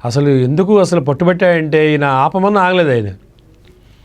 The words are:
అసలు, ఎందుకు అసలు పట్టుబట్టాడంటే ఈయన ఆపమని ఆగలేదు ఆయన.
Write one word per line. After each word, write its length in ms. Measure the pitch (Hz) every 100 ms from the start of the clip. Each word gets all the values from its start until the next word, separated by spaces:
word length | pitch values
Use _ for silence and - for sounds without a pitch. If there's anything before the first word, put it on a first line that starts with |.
అసలు, 240 | 120 135 143
ఎందుకు 500 | 135 127 151 190 208
అసలు 220 | 180 175
పట్టుబట్టాడంటే 920 | 139 135 175 180 185 170 156 156 156
ఈయన 140 | 151
ఆపమని 540 | 143 131 147 190 196 208
ఆగలేదు 320 | 180 180 156
ఆయన. 240 | 120 104 95 _ _ _ _ - - _ _